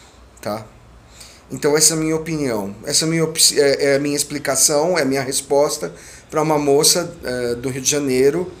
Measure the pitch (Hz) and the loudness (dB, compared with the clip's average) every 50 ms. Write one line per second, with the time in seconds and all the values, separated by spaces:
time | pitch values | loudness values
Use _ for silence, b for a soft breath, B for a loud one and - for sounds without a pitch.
0 | B B B B B B - - - 110 104 110 110 - - - - - - - | B B B B B B -20 -12 -10 -8 -8 -8 -10 -14 -20 -20 -20 -20 -20 -20
1 | - B B B B B B B B B 139 131 - 151 147 156 156 - 165 160 | -20 B B B B B B B B B -8 -4 0 2 2 4 4 2 2 0
2 | 160 160 160 160 160 165 160 151 147 131 117 107 98 98 101 110 110 139 147 - | 0 -2 -2 -2 -4 -4 -6 -4 -2 -2 -2 -4 -4 -6 -10 -12 -8 -4 -2 -2
3 | 160 160 165 165 160 156 160 - - - - 156 147 139 135 131 147 139 139 135 | 0 0 0 0 0 -2 0 2 2 2 4 4 4 4 2 2 2 2 2 2
4 | 143 147 143 143 - - 147 143 143 147 135 127 - - 156 147 147 175 185 170 | 0 -2 -2 -4 -4 -6 -6 -6 -4 -2 0 2 2 2 2 2 0 2 0 0
5 | 143 131 135 139 135 127 143 - - - 143 139 147 151 147 - - 82 - B | 0 0 0 -2 -2 -4 -4 -6 -4 0 2 2 2 2 0 -4 -8 -10 -12 B
6 | B B B B B B - 156 151 160 156 151 147 143 139 143 160 160 - 180 | B B B B B B -2 0 0 2 2 0 2 4 4 4 4 4 2 2
7 | 170 - - - - - 127 123 123 120 120 120 123 135 127 139 131 - 147 147 | 0 -4 -8 -10 -8 -6 -4 -4 -2 -4 -4 -4 -4 -6 -6 -4 -2 -2 -2 0
8 | 147 135 127 127 131 139 139 170 180 180 B B | 0 0 2 4 4 4 2 2 -2 -6 B B